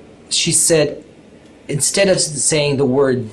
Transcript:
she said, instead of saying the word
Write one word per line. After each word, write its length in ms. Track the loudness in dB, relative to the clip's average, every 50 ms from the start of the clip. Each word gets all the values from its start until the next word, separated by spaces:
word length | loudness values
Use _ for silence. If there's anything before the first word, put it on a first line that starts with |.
| -20 -20 -20 -20 -12 -6
she 220 | -4 -2 -2 0
said, 520 | 0 0 2 2 2 2 2 0 -2 -10 -16 -20 -20 -20 -20 -20 -20 -20 -20 -20 -20 -20 -10
instead 420 | -8 -6 -4 -2 -2 0 2 2 2
of 100 | 2 0
saying 580 | 0 -4 -4 -4 -2 0 0 0 0 0 0
the 80 | 0 0
word 460 | 0 2 2 2 2 2 -2 -4 -8